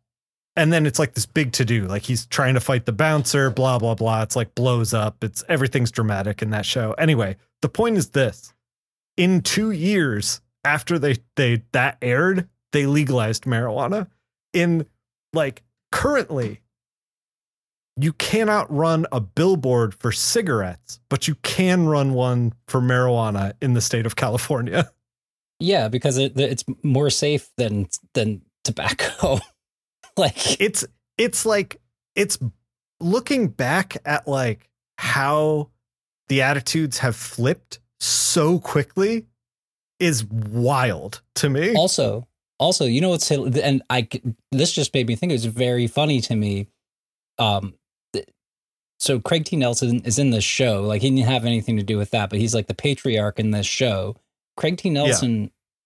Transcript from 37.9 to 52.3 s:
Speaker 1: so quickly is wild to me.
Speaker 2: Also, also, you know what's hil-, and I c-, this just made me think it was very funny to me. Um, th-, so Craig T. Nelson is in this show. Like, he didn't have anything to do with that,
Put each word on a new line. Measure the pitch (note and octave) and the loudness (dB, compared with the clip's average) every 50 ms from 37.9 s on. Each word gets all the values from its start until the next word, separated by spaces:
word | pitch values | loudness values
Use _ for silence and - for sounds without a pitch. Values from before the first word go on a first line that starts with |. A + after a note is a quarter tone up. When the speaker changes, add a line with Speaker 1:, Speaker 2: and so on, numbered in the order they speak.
| _ _ | _ _
Speaker 1:
so | - - - - - - - F3 D#3 D#3 F3 E3+ | -4 -2 0 0 0 0 2 2 4 4 2 2
quickly | - - - D3+ C3+ - _ - G3 G#3 A3+ A3+ A3 - _ _ _ _ _ _ _ _ _ _ _ _ _ _ | 0 0 0 0 -2 0 _ -2 0 0 0 -2 -6 -10 _ _ _ _ _ _ _ _ _ _ _ _ _ _
is | F3+ F3 D#3 A#2 A2 | 0 2 2 2 -2
wild | G2+ G#2+ A2+ G#2+ G#2 G#2+ A#2+ A#2+ B2 C#3+ C3 B2+ A#2+ F#2+ D#2 C#2+ G2 - - - _ _ | -4 -4 -6 -4 -4 -2 0 2 2 2 4 2 2 0 -2 -6 -10 -14 -16 -18 _ _
to | - - D3 | -2 0 0
me. | C3+ C#3 E3 G3+ A#3 | 2 2 0 2 2
Speaker 2:
Also, | F3 E3 F#3 - - C3+ A2 G#2 A2+ B2 - _ _ _ _ _ _ | 4 4 2 2 0 0 0 -2 -4 -8 -12 _ _ _ _ _ _
also, | C3+ E3 F#3 - D3+ | 0 2 2 2 2
you | B2 A#2 C3 | 2 2 2
know | F3 F#3 | 2 2
what's | F3 D#3+ - - | 0 0 0 0
hil-, | D#3 C#3 B2 C3 A#2+ D3 | 0 0 0 0 0 0
and | - C#3+ C#3 C3 - _ | 2 2 0 0 0 _
I | B2 B2+ A#2 - - | -2 -2 -2 -2 -6
c-, | B2 - B2+ A2+ - _ _ - | -8 -6 -6 -8 -8 _ _ -2
this | C3 D3+ F3 - | 0 0 0 0
just | - D3 - - | -2 -2 0 0
made | C#3 B2 A2+ | 0 0 0
me | A#2 | -2
think | G#2+ - F3+ D#3 | -2 0 0 0
it | |
was | A#2+ A2+ | 0 -2
very | A#2 A2 A#2 B2+ B2 B2 B2 A#2+ | -4 -2 0 0 0 2 0 0
funny | A#2 - C#3 D3+ D3+ D3 B2 | 0 0 0 0 2 0 0
to | A#2 - A#2+ | 0 0 -2
me. | G#2+ G#2 G#2 G2+ G2 G2 - _ _ _ _ _ _ _ _ _ _ _ _ _ - | -2 0 0 -2 -4 -6 -8 _ _ _ _ _ _ _ _ _ _ _ _ _ -2
Um, | A#2 G#2+ G2+ G2 G2+ G2 - _ _ _ _ _ _ _ - | 0 0 0 0 -2 -6 -12 _ _ _ _ _ _ _ -10
th-, | G#2 - - _ _ _ _ _ _ _ _ _ _ _ _ _ _ | -10 -10 -10 _ _ _ _ _ _ _ _ _ _ _ _ _ _
so | - - C#3+ A#2+ | -2 -2 -2 -2
Craig | G#2 - F3 E3 D#3 | 0 0 0 0 0
T. | - - | 0 0
Nelson | D#3 C3 B2 A#2+ - - A#2+ A#2+ A#2+ - | 0 0 0 0 0 0 0 0 0 0
is | A#2+ G#2+ A2+ | -2 0 2
in | C#3+ C3+ | 2 2
this | A#2 G#2+ G2 | 2 2 0
show. | - - - C3+ B2 G#2+ G2 G2 | 0 0 2 2 2 2 0 0
Like, | G#2+ G#2+ G2+ | 0 0 0
he | G2 C3+ | 2 2
didn't | C3 C3 B2+ A#2 | 2 2 2 2
have | C3 B2 A2 | 2 0 0
anything | A#2+ A#2+ A2+ G#2 - A2+ G#2+ | 0 0 0 0 0 -2 -2
to | G2+ | 0
do | G2+ A2 | 0 -2
with | G#2 G#2 - | -2 -2 -2
that, | - A2+ G#2 F#2+ | -2 -2 -2 -2